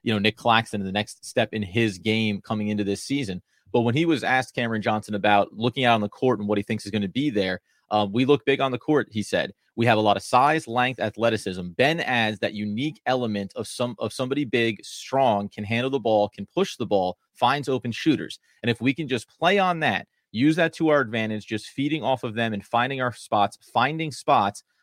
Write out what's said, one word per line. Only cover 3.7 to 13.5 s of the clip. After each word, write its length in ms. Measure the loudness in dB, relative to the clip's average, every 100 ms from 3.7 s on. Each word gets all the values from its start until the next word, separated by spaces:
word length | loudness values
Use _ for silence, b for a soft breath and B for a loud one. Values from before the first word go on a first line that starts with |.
But 100 | 0
when 120 | 2
he 140 | 2 2
was 160 | 0
asked, 320 | 0 0 -2
Cameron 260 | -4 -4 -2
Johnson, 320 | -2 -2 -4
about 400 | -2 4 4 2
looking 320 | -2 -2 2
out 80 | 2
on 80 | 4
the 80 | 0
court 300 | 0 0 2
and 80 | 0
what 100 | -2
he 60 |
thinks 220 | 0 -6
is 60 | -4
gonna 160 | -4 -2
be 220 | -2 0
there, 320 | 0 -2 -4 _ _ _
uh, 160 | 0 2
"We 140 | 2
look 200 | 4 4
big 160 | 4 0
on 100 | 0
the 80 | -2
court," 300 | 0 0 0
he 100 | -6
said. 320 | -2 -2 -2 -8 _
"We 100 | 0
have 140 | 4 4
a 20 |
lot 160 | 4 2
of 60 |
size, 440 | 4 4 4 2 -2
length, 320 | -2 -2 -2
athleticism. 680 | -4 0 0 0 -4 -6 -8 0
Ben 220 | 2 2
adds 400 | 0 0 0 -2
that 160 | -4
unique 440 | -4 -6 -4 -4 -4
element 480 | -2 -2 0 -4 -6